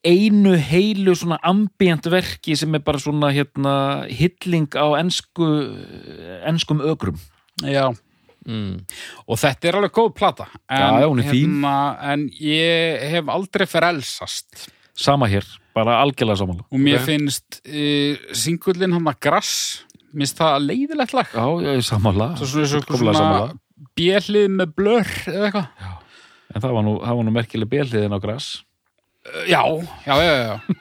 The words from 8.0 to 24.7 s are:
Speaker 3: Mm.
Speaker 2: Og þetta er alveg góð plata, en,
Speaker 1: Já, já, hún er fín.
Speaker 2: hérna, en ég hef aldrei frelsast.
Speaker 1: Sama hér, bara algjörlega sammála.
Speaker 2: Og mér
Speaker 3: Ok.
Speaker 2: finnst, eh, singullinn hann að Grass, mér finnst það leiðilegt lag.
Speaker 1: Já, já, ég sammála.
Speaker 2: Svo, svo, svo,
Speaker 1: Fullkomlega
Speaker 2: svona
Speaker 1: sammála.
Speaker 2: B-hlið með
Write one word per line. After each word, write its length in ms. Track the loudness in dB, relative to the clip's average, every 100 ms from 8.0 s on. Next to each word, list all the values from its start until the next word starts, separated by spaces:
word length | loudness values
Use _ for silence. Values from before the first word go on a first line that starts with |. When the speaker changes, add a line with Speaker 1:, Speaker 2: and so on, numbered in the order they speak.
| _ _ _ _ -10
Speaker 3:
Mm. 320 | -8 -6 -8 -12 -18 -18 -20 -6
Speaker 2:
Og 120 | 0
þetta 260 | 0 0 0
er 80 | 0
alveg 160 | 0
góð 220 | 2 0 2
plata, 300 | 0 0 -14 -16 -4
en, 100 | 0
Speaker 1:
Já, 220 | 4 4
já, 60 | 4
hún 100 | 2
er 80 | 2
fín. 300 | 2 2 0
Speaker 2:
hérna, 160 | 0 0 -2 -4 -4
en 160 | -4 -4
ég 720 | -6 -2 0 2 2 0 -2 -2
hef 140 | -4 -2
aldrei 380 | -4 -4 -4 0
frelsast. 1040 | 2 2 0 -6 -10 -10 -10 -12 -20 -20 _ _ -2
Speaker 1:
Sama 300 | 2 2 2
hér, 160 | 0 -2 -20 _ -2
bara 220 | 2 4
algjörlega 400 | 2 2 0 0
sammála. 240 | -2 -6 -4
Speaker 2:
Og 80 | 0
mér 220 | 2 2
Speaker 3:
Ok. 40 | 0
Speaker 2:
finnst, 540 | -2 -2 -6 _ -20 -12
eh, 500 | -4 -2 0 0 -4 -8
singullinn 640 | -6 -2 -2 -2 0 0
hann 100 | 2 0
að 140 | 0
Grass, 640 | 0 0 0 -6 -6 -10 -16 _ _
mér 100 | -4
finnst 140 | -4 0
það 280 | 2 2 0
leiðilegt 440 | -2 -4 -4 -2
lag. 140 | -2 -2
Speaker 1:
Já, 120 | -2 -2 0
já, 140 | -2 -2
ég 80 |
sammála. 540 | 0 0 2 0 -2 -4
Speaker 2:
Svo, 80 | -4
svo, 180 | -2 0
svo, 140 | -2
Speaker 1:
Fullkomlega 320 | -2 0 2 4
Speaker 2:
svona 220 | 4 2
Speaker 1:
sammála. 180 | -2 -8 _ _ -12 0
Speaker 2:
B-hlið 500 | 2 2 2 2 2
með 260 | 2 -2